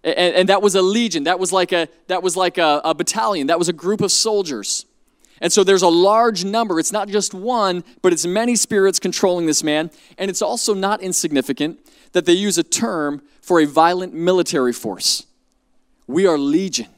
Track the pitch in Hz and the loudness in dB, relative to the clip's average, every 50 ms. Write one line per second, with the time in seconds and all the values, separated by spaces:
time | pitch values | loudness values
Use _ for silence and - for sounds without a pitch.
0 | - 160 - - 180 175 - 185 185 180 196 190 208 202 175 190 185 185 208 233 | -4 -4 -2 0 0 2 2 2 4 4 2 4 4 2 2 2 0 2 0 0
1 | 240 214 165 160 143 160 180 180 190 175 190 190 180 180 185 170 165 - _ _ | -2 -2 -2 -2 -2 -2 -2 -2 -2 -2 0 0 0 0 0 -2 -2 -4 _ _
2 | _ - 185 180 180 185 165 185 185 175 - 185 170 151 147 147 - 160 156 147 | _ -4 -4 -2 -2 -2 -2 0 -2 -2 0 2 2 2 2 2 0 -2 -2 -2
3 | 175 - - 220 226 220 202 160 135 139 170 170 175 170 170 151 156 185 214 208 | -4 -4 -2 -2 -2 -2 -2 -2 0 0 0 0 0 -2 -4 -4 -4 -4 -2 -2
4 | 208 185 - - - 220 214 202 190 160 135 107 98 - - - - _ _ _ | -2 -2 0 0 0 0 -2 -2 -2 -4 -8 -8 -6 -8 -8 -8 -10 _ _ _
5 | _ _ _ _ _ _ _ _ - 180 - 208 190 185 196 185 185 175 165 170 | _ _ _ _ _ _ _ _ -2 0 2 4 4 4 4 4 4 4 4 6
6 | 185 196 214 226 240 233 214 170 180 196 208 226 233 208 175 160 160 - 202 214 | 4 4 4 4 2 2 0 -2 -6 -2 -2 -2 -2 0 -2 -2 -2 -2 -4 -4
7 | 202 208 196 208 196 - - 185 190 240 254 233 202 190 180 175 165 - _ _ | -6 -2 -2 -4 -4 -4 -8 -8 -6 -4 -2 0 0 0 -2 -4 -8 -12 _ _
8 | - 185 175 156 156 175 185 214 233 240 240 202 - _ 220 202 190 196 180 - | 0 2 2 2 -2 -2 -2 0 0 0 0 -2 -2 _ 2 2 2 2 2 0
9 | - 185 170 - - 185 180 175 170 160 151 - 156 156 151 151 160 165 _ _ | -4 -4 -2 0 0 0 2 0 0 0 0 0 0 0 -2 -2 -2 -4 _ _
10 | _ _ - - 190 196 180 - 214 - 247 233 - 233 208 190 190 196 214 - | _ _ -10 -8 -6 -6 -4 -4 -4 -4 -2 -2 -2 -2 -2 0 0 -2 -2 -2
11 | 190 185 175 - - 160 151 135 123 - 131 - 147 156 - _ _ _ _ _ | -4 -4 -4 -2 -2 0 0 0 0 -2 -4 -4 -4 -6 -6 _ _ _ _ _
12 | _ _ - 180 156 175 175 185 202 208 185 175 165 _ - - 226 226 190 160 | _ _ -2 0 2 4 2 2 2 0 0 -2 -2 _ -2 -2 -2 -2 -2 -4
13 | 147 147 147 147 _ _ _ _ _ - 180 165 156 147 139 160 160 170 180 185 | -4 -4 -6 -8 _ _ _ _ _ 2 4 4 4 4 4 4 4 4 2 0
14 | 185 - - 160 170 180 185 180 170 - 175 147 127 123 117 - - 110 92 92 | -4 -8 -6 -2 0 2 2 2 0 0 -2 0 0 0 -2 -4 -8 -10 -8 -4
15 | - - - - - _ _ _ _ _ _ _ _ _ _ _ _ _ _ _ | -4 -4 -4 -4 -8 _ _ _ _ _ _ _ _ _ _ _ _ _ _ _
16 | _ - 131 170 196 185 160 147 139 143 147 175 196 185 135 - 110 - _ | _ -4 0 2 4 4 2 2 0 0 0 0 0 -2 -6 -8 -8 -10 _